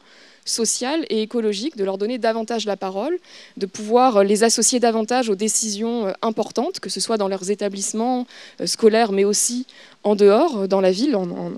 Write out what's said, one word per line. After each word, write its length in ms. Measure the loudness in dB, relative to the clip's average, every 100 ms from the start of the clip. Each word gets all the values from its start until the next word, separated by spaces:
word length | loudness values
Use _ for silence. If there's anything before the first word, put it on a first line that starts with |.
| _ -20 -20 _
sociale 640 | -6 -2 -2 -2 -2 -4 -2
et 140 | -2
écologique, 540 | -2 -2 -2 -2 -6 -4
de 80 |
leur 140 | -4 -2
donner 200 | -4 -2
davantage 480 | -2 -2 -4 -4 -4
la 100 | -6
parole, 400 | -6 -6 -4 -6 -8 -20 -20 -10
de 100 | -10
pouvoir, 520 | -8 0 4 6 6
euh, 60 |
les 180 | 4 4
associer 380 | 4 4 2 2
davantage 500 | 2 2 0 0 0
aux 60 | 0
décisions, 720 | 0 -2 -4 -4 -4 -2 -4
euh, 40 | -4
importantes, 600 | -4 -2 -4 -4 -4 -6
que 100 | -8
ce 100 | -6
soit 160 | -2 0
dans 120 | 0
leurs 220 | -2 -4
établissements, 760 | -2 -4 -4 -6 -4 -2 -2 -4 -12 -20 -8
euh, 60 | -6
scolaires, 460 | 2 4 6 4
mais 120 | 2
aussi 420 | 2 0 -2 -4 -8 -14 -20 _
en 140 | -2 4
dehors, 420 | 6 6 4 0
euh, 80 | 0
dans 140 | 2
la 100 | 2
ville, 260 | 2 0 0
en, 140 | -2
en 220 | -6 -8